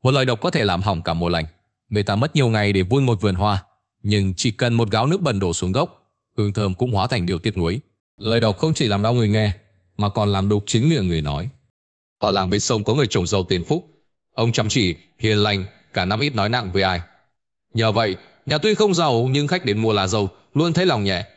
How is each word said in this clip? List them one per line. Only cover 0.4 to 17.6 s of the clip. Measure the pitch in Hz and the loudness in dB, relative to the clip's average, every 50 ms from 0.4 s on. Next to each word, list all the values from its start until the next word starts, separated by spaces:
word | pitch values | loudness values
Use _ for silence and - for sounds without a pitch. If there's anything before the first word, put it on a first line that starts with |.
có | - 180 | -2 -4
thể | 175 165 113 | -2 0 0
làm | 101 90 87 | 0 0 0
hỏng | 95 107 95 82 | 0 0 -2 -2
cả | 82 - 85 | -2 -4 -2
mùa | 85 87 87 | -2 0 0
lành. | 87 82 80 78 _ _ _ _ _ _ _ _ | 0 -2 -2 -4 _ _ _ _ _ _ _ _
Người | 110 104 101 | -2 -2 0
ta | 101 101 | 0 0
mất | 104 127 156 - | 0 0 0 0
nhiều | 156 135 117 | 0 2 2
ngày | 113 107 104 101 101 | 2 2 0 2 2
để | 95 | 0
vun | 92 90 123 139 139 | 0 2 2 0 2
một | 127 117 95 | 2 0 0
vườn | 110 104 95 | 0 -2 0
hoa, | 90 101 104 101 92 - _ _ _ _ _ _ _ _ | 0 0 0 0 -2 -4 _ _ _ _ _ _ _ _
nhưng | 104 104 104 98 95 92 | 0 0 2 2 0 -2
chỉ | - - 120 | -2 -4 -4
cần | 107 - 127 120 117 | -2 0 -2 0 2
một | 117 117 104 | 2 0 2
gáo | 101 107 117 143 | 0 0 2 0
nước | 170 208 | 0 0
bẩn | 190 143 117 98 | 0 0 0 0
đổ | 98 90 85 | 0 -2 -2
xuống | - - 92 | -2 -2 -2
gốc, | 95 131 165 175 - _ _ _ _ _ _ _ _ - | 0 -2 -2 -2 -6 _ _ _ _ _ _ _ _ -4
hương | 107 104 98 | -4 -2 -2
thơm | 107 104 98 92 | -2 -2 -2 -2
cũng | - 123 127 | -2 -4 -2
hóa | 120 98 95 127 | 0 -2 0 0
thành | 135 110 87 | 0 -2 0
điều | 87 95 82 | -2 -2 -2
tiếc | - 113 101 95 | -2 -4 -2 -2
nuối. | 85 82 92 135 - _ _ _ _ _ _ _ | -2 -2 -2 -4 -8 _ _ _ _ _ _ _
Lời | 98 107 113 117 | -4 -2 0 2
độc | 110 110 98 - | 2 0 0 0
không | - 160 156 | 0 -2 0
chỉ | - 147 110 | 0 0 0
làm | 104 98 104 | 0 0 0
đau | 113 123 | 0 2
người | 123 113 104 | 2 2 2
nghe, | 104 110 107 104 92 - _ _ _ _ _ _ _ - | 2 2 2 0 -2 -4 _ _ _ _ _ _ _ -4
mà | 104 101 | -4 -2
còn | - 117 104 101 | 0 0 0 0
làm | 101 95 95 101 | 0 0 2 2
đục | 104 101 101 - | 0 0 0 0
chính | - 113 117 156 | 0 2 2 2
miệng | 165 135 95 90 | 2 2 0 0
người | 85 80 | -2 -2
nói. | 76 73 71 71 87 131 - - _ _ _ _ _ _ _ _ _ _ _ _ | -2 -4 -4 -6 -6 -8 -12 -14 _ _ _ _ _ _ _ _ _ _ _ _
Ở | - 104 | -2 0
làng | 95 101 95 92 | 0 0 0 0
bên | 101 104 | 0 -2
sông | - - 123 107 104 | 0 0 -2 0 0
có | - 113 | 0 0
người | 147 139 107 | 0 0 0
trồng | - 104 87 82 | 0 -2 -2 0
dâu | 101 98 92 | 0 -2 0
tên | 87 95 90 82 | 0 -2 -2 0
Phúc. | - 147 170 - - _ _ _ _ _ _ _ _ _ | -2 -2 -2 -2 -8 _ _ _ _ _ _ _ _ _
Ông | - 113 120 | -2 -2 0
chăm | 117 - 107 107 | 0 0 -2 0
chỉ, | - 139 107 90 82 - - _ _ _ | 0 2 2 0 0 -4 -10 _ _ _
hiền | - 110 107 104 | -2 0 2 2
lành, | 104 107 104 98 92 98 - - _ _ _ | 2 0 0 -2 -4 -8 -12 -20 _ _ _
cả | 101 90 | -4 -2
năm | 90 104 107 | 0 0 0
ít | 143 147 131 | -2 -2 0
nói | 107 98 104 | -2 -2 0
nặng | 117 123 110 92 | -2 -4 -4 -2
với | 90 98 95 | -2 0 2
ai. | 92 90 85 85 - _ _ _ _ _ _ _ _ _ _ | 2 0 -2 -6 -10 _ _ _ _ _ _ _ _ _ _